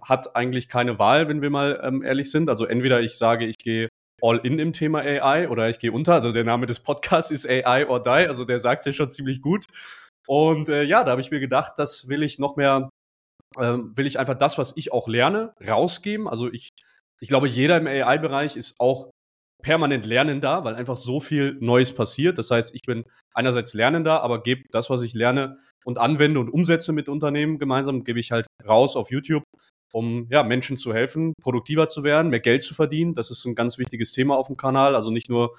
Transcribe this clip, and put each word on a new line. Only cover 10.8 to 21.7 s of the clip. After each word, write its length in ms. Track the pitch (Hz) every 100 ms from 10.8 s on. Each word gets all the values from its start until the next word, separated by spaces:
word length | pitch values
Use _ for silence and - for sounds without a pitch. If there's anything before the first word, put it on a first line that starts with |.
ja, 220 | 147 208 156
da 60 |
habe 100 | 127
ich 100 | 131
mir 80 | 151
gedacht, 360 | 131 127 151 -
das 320 | 143 - 127
will 120 | 143
ich 160 | 151 -
noch 200 | 139 143
mehr, 320 | 139 135 131 - _ _ _ _ _ -
ähm, 360 | 120 123 110 113
will 100 | 139
ich 140 | 123
einfach 160 | 131 135
das, 220 | 143 -
was 160 | 135 -
ich 160 | -
auch 160 | 123 113
lerne, 460 | 117 135 208 226 - 98
rausgeben. 600 | 110 170 175 208 214 214
Also 240 | 113 120
ich, 160 | 120 - - _ _ _ _
ich 80 | 113
glaube, 180 | 135 139
jeder 300 | 120 143 170
im 100 | 160
A-I-Bereich 680 | 135 123 147 156 139 151 120
ist 180 | 120 -
auch 320 | 123 131 - _ _ _ _ _
permanent 420 | 131 160 151 135 107
lernend 380 | 120 151 139
da, 220 | 135 170 135
weil 100 | 110
einfach 220 | 123 123
so 240 | 123 135
viel 360 | - 151 139 135
Neues 320 | 117